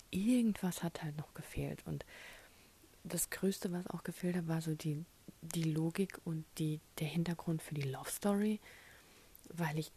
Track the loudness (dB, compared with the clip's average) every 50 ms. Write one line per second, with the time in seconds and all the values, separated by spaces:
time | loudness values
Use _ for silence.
0 | -4 -4 -2 2 4 6 6 6 6 6 4 4 2 0 0 2 -2 -2 -2 -2
1 | -6 -4 -4 -4 -8 -8 -8 -12 -12 -6 -4 -2 -2 -2 -2 -4 -4 -4 -4 -4
2 | -4 -8 -14 -16 -16 -16 -16 -18 -20 -20 -20 -20 -20 -20 -20 -20 -20 -20 -20 -16
3 | -10 -4 -2 -2 -2 -2 -2 2 2 2 2 2 0 0 0 0 -2 -2 -4 -4
4 | -4 -6 -6 -2 0 2 2 2 2 2 2 2 2 0 -2 0 0 0 0 0
5 | -4 -8 -14 -20 -18 -18 -18 -14 -10 -4 -2 0 2 2 2 2 2 2 2 2
6 | 0 0 0 -8 -4 -4 -4 -4 -4 -8 -4 -2 0 0 0 -2 -6 -10 -6 -4
7 | -4 0 2 2 2 2 0 -4 0 0 0 0 0 -4 -4 -2 -2 -2 -2 -4
8 | -6 -6 -8 0 2 2 4 4 4 4 2 0 -4 -12 -20 -20 -20 -20 -20 -20
9 | -20 -20 -20 -20 -20 -20 -20 -20 -18 -12 -4 -2 -2 0 0 0 -2 -4 -6